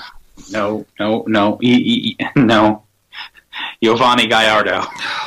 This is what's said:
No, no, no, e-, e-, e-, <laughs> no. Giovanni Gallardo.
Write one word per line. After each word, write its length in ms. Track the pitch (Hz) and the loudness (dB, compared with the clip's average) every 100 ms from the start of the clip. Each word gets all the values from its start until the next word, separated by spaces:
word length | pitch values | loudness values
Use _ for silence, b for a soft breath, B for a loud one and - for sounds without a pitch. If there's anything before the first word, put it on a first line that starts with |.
| B - - - - | B -20 -20 -20 -10
No, 340 | 107 101 107 - - | -6 -4 -6 -10 -6
no, 240 | 104 113 113 | -2 -2 0
no, 320 | 107 104 104 | 0 0 0
e-, 60 | 123 | 2
e-, 440 | 123 113 117 110 - | 2 2 -2 -4 -8
e-, 40 | - 147 | -4 0
<laughs> 0 | |
no. 480 | 113 113 107 107 _ _ _ B B B B B B B | 2 4 2 0 _ _ _ B B B B B B B
Giovanni 460 | 113 117 123 123 113 | 0 2 2 2 2
Gallardo. 560 | 113 110 107 98 92 - - B B | 2 4 2 0 -2 -6 -10 B B